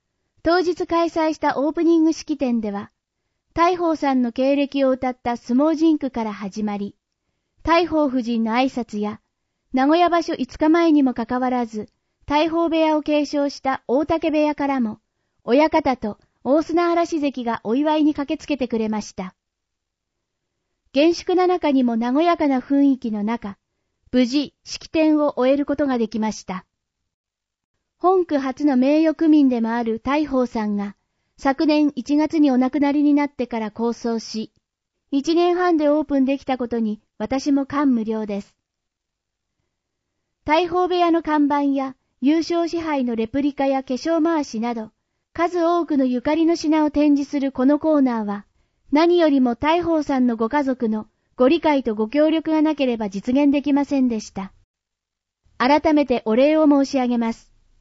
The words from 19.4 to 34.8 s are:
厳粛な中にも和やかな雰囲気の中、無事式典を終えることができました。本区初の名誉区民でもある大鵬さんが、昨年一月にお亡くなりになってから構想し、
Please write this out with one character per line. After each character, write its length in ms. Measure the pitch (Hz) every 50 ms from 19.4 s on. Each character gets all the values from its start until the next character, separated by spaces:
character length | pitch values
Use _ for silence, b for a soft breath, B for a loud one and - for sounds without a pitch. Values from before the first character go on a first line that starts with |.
| _ _ _ _ _ _ _ _ _ _ _ _ _ _ _ _ _ _ _ _ _ _ _ _ _ _ _ _ _ _
厳 220 | - 269 302 339 339
粛 220 | - - - 370
な 120 | 359 370 359
中 240 | 370 339 - 294
に 120 | 269 269 254
も 140 | 240 233 226
和 240 | 233 247 254 294 339
や 140 | 349 339 330
か 100 | 311 277
な 120 | 269 254
雰 240 | - - 277 277 285
囲 160 | 277 269 240
気 120 | - 233
の 120 | 214 208 208
中、 340 | 220 233 - - 202 196 - _ _ _ _ _ _ _ _ _ _
無 140 | - 254 254
事 300 | 233 262 302 269 - - _ _
式 260 | - - - - -
典 300 | - 320 311 311 302 294
を 140 | 294 285 - -
終 140 | 247 262 277
え 40 | 285
る 80 | 285
こ 100 | - 285 -
と 100 | 294 269
が 100 | 254 233
で 120 | 226 214
き 100 | - 214
ま 120 | 220 214
し 140 | 202 - -
た。 200 | - 180 180 - _ _ _ _ _ _ _ _ _ _ _ _ _ _ _ _ _ _ _ _ _ _ _ _ _ _ _
本 280 | 330 359 381 370 339
区 120 | - 302 277
初 280 | 269 269 262 - 294
の 120 | 294 262 247
名 260 | 254 277 302 311 320
誉 120 | 320 311
区 140 | - 330 311
民 200 | 302 302 277 262
で 120 | 247 233
も 100 | 226 220
あ 100 | 233 240
る 180 | 240 226 220 226
大 260 | - 262 285 311 302
鵬 200 | 277 269 254 247 247
さ 180 | - 226 214
ん 100 | 208 202
が、 200 | 202 202 202 - _ _ _ _ _ _ _ _ _
昨 280 | - 269 262 - 320
年 260 | 294 302 302 302 285 -
一 220 | - 220 - 285 294
月 220 | 311 311 330 320
に 120 | 294 277
お 60 | 254 247
亡 140 | 254 254
く 80 | - 302
な 120 | 285 285
り 120 | 277 302 285
に 100 | 294 285
な 120 | 294 285
っ 40 | 277
て 180 | - - 240 233
か 120 | 240 226
ら 120 | 220 208
構 220 | - - 226 233 226
想 260 | - - 233 226 226
し、 320 | - - - 220 - - _ _ _ _ _ _